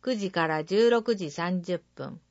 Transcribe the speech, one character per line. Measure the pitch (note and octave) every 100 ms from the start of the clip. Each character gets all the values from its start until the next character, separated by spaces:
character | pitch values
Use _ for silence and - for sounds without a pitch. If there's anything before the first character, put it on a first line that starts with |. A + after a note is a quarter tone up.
九 | - A#3
時 | G3
か | F3+ D#3+
ら | D#3
十 | D#3+ G3 A#3
六 | A#3 A3+ G#3
時 | E3
三 | D#3 E3+ F#3
十 | F3 F3 _ -
分。 | C3+ E3 _